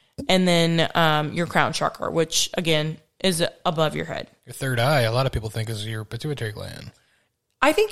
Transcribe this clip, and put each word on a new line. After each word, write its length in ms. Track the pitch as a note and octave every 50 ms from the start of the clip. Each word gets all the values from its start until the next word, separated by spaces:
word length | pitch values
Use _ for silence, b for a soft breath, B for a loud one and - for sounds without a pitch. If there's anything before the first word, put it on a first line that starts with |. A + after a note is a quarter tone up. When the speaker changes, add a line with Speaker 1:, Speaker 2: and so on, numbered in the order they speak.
| _ _ _ - - -
Speaker 1:
and 180 | F3+ F#3 F#3
then, 420 | F3+ F3 E3+ E3+ E3 E3 E3 D#3+ - -
um, 380 | F3 E3 D#3 D#3 D3+ D3+ D3 -
your 120 | E3 E3+
crown 280 | D#3 - E3+ D3 C3+ E3
chakra, 360 | - - - - - - -
which, 400 | D#3 E3 D#3+ D#3+ - - - - -
again, 440 | - F3+ E3 D#3+ D3+ D3+ D#3 D#3 - _ _ _ -
is 240 | - F#3+ F3+ D#3+ E3 - - _ -
above 300 | E3+ F3 D#3 D#3+ D3+ -
your 100 | D3+ E3
head. 240 | - - - - - _ _ _
Speaker 2:
Your 80 | - A#2+
third 260 | - C3+ C3+ B2+ A#2
eye, 220 | A#2 C#3 D#3 C#3
a 100 | A#2+ A2+
lot 140 | A2+ B2 C3+
of 60 | C3
people 180 | - B2 G#2+ A2
think 200 | - A2+ A2 A2
is 160 | A2+ G#2 G#2+
your 200 | A2 A2+ A2 G#2+
pituitary 460 | - - A#2 - D3+ C#3+ A2+ A#2+ G#2+
gland. 400 | G2+ - G2 F#2 - - - - - _ _ _ _ _ _ _ _ _ _ _ _ _
Speaker 1:
I 120 | - F#3+ G#3
think, 180 | - A3 G#3